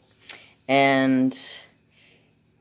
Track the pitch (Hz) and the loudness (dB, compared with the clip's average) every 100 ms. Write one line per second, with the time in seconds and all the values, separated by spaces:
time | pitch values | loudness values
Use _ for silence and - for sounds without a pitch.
0 | _ _ - - - _ - 139 139 135 | _ _ -18 -18 -18 _ -2 2 4 2
1 | 135 131 131 - - - - _ _ _ | 2 2 0 -4 -14 -16 -20 _ _ _
2 | _ _ _ _ _ _ | _ _ _ _ _ _